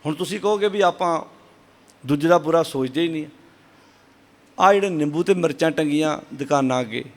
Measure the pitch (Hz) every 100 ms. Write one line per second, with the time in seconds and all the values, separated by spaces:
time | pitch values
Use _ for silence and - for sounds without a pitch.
0 | 147 151 175 202 190 208 208 202 185 175
1 | 180 165 - - - _ _ _ _ _
2 | 127 147 160 175 151 165 160 139 131 131
3 | 170 160 151 - - _ _ _ _ _
4 | _ _ _ _ _ - 185 202 196 165
5 | 147 151 175 185 165 147 160 156 156 147
6 | 156 151 - 139 139 143 131 127 120 117
7 | 127